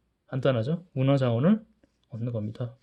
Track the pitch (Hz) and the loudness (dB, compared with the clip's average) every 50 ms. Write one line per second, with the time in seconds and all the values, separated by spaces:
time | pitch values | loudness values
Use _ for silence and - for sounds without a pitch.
0 | _ _ _ _ _ - - 135 123 139 131 117 110 139 165 170 - _ - 135 | _ _ _ _ _ -10 -6 -2 0 0 0 0 0 -2 -4 -6 -6 _ -4 0
1 | 131 135 139 135 131 120 113 117 139 180 220 220 - _ _ _ _ _ _ _ | 2 2 2 2 2 2 2 2 4 4 4 2 0 _ _ _ _ _ _ _
2 | _ - - 107 117 127 120 110 107 107 110 - 123 117 - _ | _ -16 -10 -8 -8 -6 -4 -4 -6 -6 -8 -8 -10 -10 -10 _